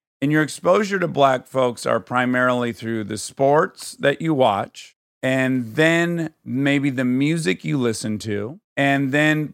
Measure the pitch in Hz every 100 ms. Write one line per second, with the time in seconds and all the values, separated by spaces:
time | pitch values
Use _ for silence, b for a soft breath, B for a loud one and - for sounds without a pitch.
0 | _ _ 139 151 151 - - 196 208 196
1 | 170 139 135 127 - 135 127 117 127 117
2 | - 123 123 127 127 123 120 110 113 113
3 | 101 107 - - 139 147 190 - - -
4 | 139 139 160 147 127 101 117 - - _
5 | _ _ 131 131 131 131 113 110 160 170
6 | 170 170 160 - - 123 139 143 143 127
7 | 127 127 143 165 160 - 156 151 120 110
8 | 113 107 113 101 104 175 _ - 139 139
9 | 139 143 151 151 151